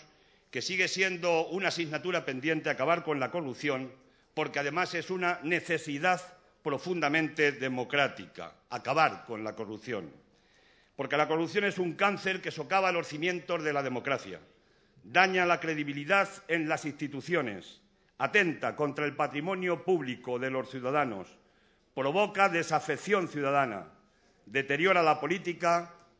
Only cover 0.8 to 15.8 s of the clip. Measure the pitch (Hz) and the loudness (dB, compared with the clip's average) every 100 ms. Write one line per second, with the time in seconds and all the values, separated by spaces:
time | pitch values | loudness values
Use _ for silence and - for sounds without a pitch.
0.8 | 175 180 190 180 175 165 160 180 175 170 | 0 0 -2 0 2 2 0 -2 -2 -2
1.8 | 165 151 180 170 151 127 147 156 151 127 | -4 -4 -2 -2 -2 -4 -2 0 0 0
2.8 | 135 170 160 147 127 170 143 117 147 131 | 2 0 0 -2 -2 -2 -6 -4 -4 -4
3.8 | 131 - _ _ _ - 151 143 143 156 | -6 -14 _ _ _ -4 -2 0 0 0
4.8 | 175 170 - 185 175 175 143 175 - 160 | -2 -4 -4 -2 0 0 0 -2 0 -2
5.8 | 156 139 180 180 - - _ _ 156 135 | -2 -2 0 0 -2 -18 _ _ -4 -4
6.8 | 175 180 147 160 156 131 147 127 131 127 | -2 0 2 4 2 4 4 4 -2 -2
7.8 | 123 143 135 - 87 - 82 - _ 123 | 0 2 2 0 -12 -14 -14 -16 _ -8
8.8 | 113 143 156 98 - 110 107 104 104 107 | -2 4 4 2 -8 -6 -6 -6 -8 -10
9.8 | - 110 80 - _ _ _ _ _ _ | -6 -6 -8 -14 _ _ _ _ _ _
10.8 | _ - 135 143 156 160 165 175 202 180 | _ -8 0 4 4 2 0 0 0 0
11.8 | 180 147 202 190 190 185 160 151 139 190 | -2 2 2 2 -2 -4 -4 -8 0 2
12.8 | 190 175 156 156 175 180 151 175 151 143 | 4 2 -2 -4 -2 -2 -2 -2 0 0
13.8 | 135 123 123 131 98 85 - _ _ _ | -2 -2 -2 -2 -2 -14 -16 _ _ _
14.8 | _ _ - 175 190 185 175 170 160 156 | _ _ 0 4 6 4 4 2 0 -4